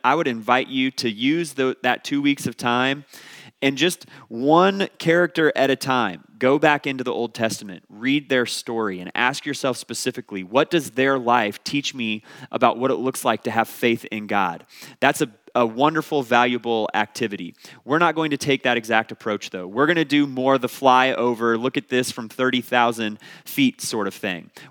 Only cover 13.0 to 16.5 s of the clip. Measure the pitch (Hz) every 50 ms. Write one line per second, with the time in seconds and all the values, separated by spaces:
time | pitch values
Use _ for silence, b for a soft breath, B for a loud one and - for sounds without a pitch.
13 | 120 131 127 - - 131 113 - - 120 104 113 110 - - - - 120 117 113
14 | - - 107 107 104 101 104 101 95 87 82 - - B B B B B B B
15 | - 139 143 - 156 120 107 _ _ - - 127 120 113 110 120 139 151 160 156
16 | 151 - 160 143 127 110 123 120 123 123